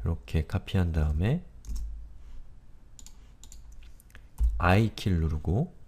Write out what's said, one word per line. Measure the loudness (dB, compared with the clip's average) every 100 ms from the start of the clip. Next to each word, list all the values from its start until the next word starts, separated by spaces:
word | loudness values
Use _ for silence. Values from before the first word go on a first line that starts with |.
이렇게 | -2 -4 -2 -2 0
카피한 | -4 0 0 2
다음에 | 2 2 2 2 0 -4 -16 -8 -6 -4 -8 -12 -14 -14 -12 -12 -16 -18 -20 -20 -20 -18 -18 -20 -20 -18 -16 -16 -14 -16 -18 -18 -20 -20 2 4 6
I | 6 8 6 2
키를 | 0 2
누르고 | 2 0 2 2 2 -4